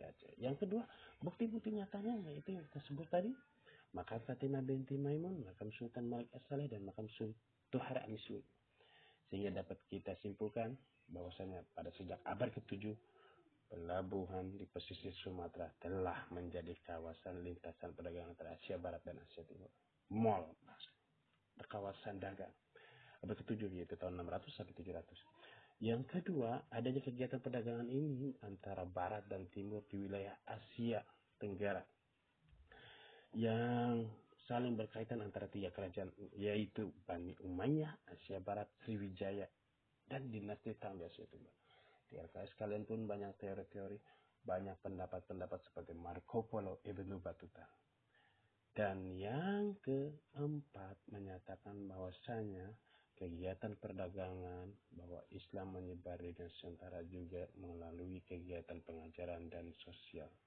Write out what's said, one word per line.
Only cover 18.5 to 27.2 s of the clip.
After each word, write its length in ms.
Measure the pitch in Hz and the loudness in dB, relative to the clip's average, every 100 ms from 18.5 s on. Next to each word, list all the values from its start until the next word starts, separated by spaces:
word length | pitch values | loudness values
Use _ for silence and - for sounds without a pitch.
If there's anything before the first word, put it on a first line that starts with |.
Asia 240 | 82 - 82 | -6 -4 -2
Barat 240 | 87 85 | -2 -4
dan 160 | - 78 - | -6 -10 -12
Asia 160 | - - | -14 -14
Timur. 240 | - 95 _ _ _ - | -14 -16 _ _ _ 0
Mall, 320 | 104 113 98 82 - - - - - _ _ _ _ _ - - | 6 8 8 4 -8 -18 -16 -16 -18 _ _ _ _ _ -14 -6
kawasan 480 | 104 98 98 110 98 | -2 -2 -4 -4 -2
dagang. 320 | 98 98 92 - _ - - - - - | -4 -4 -8 -10 _ -20 -20 -20 -20 -6
Abad 160 | - 107 | -2 -2
ketujuh, 240 | - 107 104 92 | 0 2 2 0
yaitu 240 | 87 85 | -4 -2
tahun 160 | 90 90 | -2 0
enam 160 | 85 | 0
ratus 240 | 85 - - | -2 -4 -8
sampai 160 | 90 - | -8 -8
tujuh 160 | 95 80 | -6 -6
ratus. 240 | - - - - - - - - | -8 -16 -20 -20 -18 -18 -16 2
Yang 240 | 110 117 135 | 6 6 4
kedua, 480 | 180 175 160 113 127 - | 2 4 4 6 2 0
adanya 320 | 113 123 131 | 2 4 4
kegiatan 400 | 135 123 | 2 2